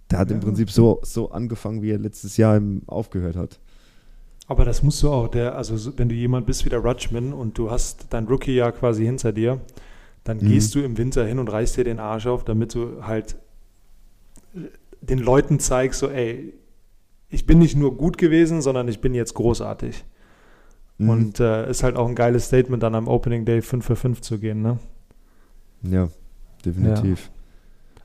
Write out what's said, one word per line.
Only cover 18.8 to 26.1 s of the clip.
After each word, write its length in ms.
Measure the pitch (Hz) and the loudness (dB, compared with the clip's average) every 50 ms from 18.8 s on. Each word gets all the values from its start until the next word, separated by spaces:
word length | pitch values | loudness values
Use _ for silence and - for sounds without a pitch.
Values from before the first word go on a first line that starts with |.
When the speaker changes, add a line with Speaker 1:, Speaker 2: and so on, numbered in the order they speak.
| 120 120 | -2 -4
Speaker 2:
ich 100 | 107 - | -4 -2
bin 140 | - 127 127 | -2 0 0
jetzt 200 | 120 113 - - | 0 -4 -4 -4
großartig." 680 | - 110 120 117 - 107 107 104 - 127 117 - - - - - _ - _ _ _ _ _ - _ _ - - - - - _ | 0 0 2 0 0 -2 -8 -8 -8 -8 -8 -8 -10 -14 -16 -20 _ -20 _ _ _ _ _ -20 _ _ -20 -20 -20 -20 -20 _
Speaker 1:
Mhm. 120 | - 104 110 | 0 2 2
Speaker 2:
Und, 300 | 113 117 113 107 101 - | 4 4 2 0 0 0
äh, 300 | 120 113 110 110 113 135 | 0 2 2 0 -2 -4
ist 140 | 123 - - | -2 0 0
halt 120 | 127 123 | 0 0
auch 140 | 123 117 120 | 0 -2 -2
ein 60 | 123 | 0
geiles 300 | 113 117 120 120 120 - | 2 2 2 2 2 0
Statement, 360 | - 131 127 123 127 123 117 110 | 2 2 2 4 2 0 -2 0
dann 120 | 110 113 | 0 0
am 120 | 110 113 | -2 0
Opening 380 | 120 123 117 - 123 120 117 113 | 0 0 0 0 0 -2 0 0
Day 160 | 120 117 113 | 0 0 0
fünf 240 | - - 127 123 - | 0 -2 -4 -4 0
für 100 | - 117 | -2 -2
fünf 240 | - - 123 117 - | 0 0 -2 -2 -4
zu 200 | - - 117 104 | -4 -6 -6 -4
gehen, 220 | 110 110 107 107 | -4 -4 -4 -2
ne? 180 | 110 113 123 120 - - - - - _ _ - _ _ _ - _ _ - - - - _ - - | -2 -2 -2 -4 -6 -12 -18 -20 -20 _ _ -20 _ _ _ -20 _ _ -20 -20 -20 -20 _ -10 -4
Speaker 1:
Ja, 260 | 90 92 92 90 82 | 0 0 0 0 0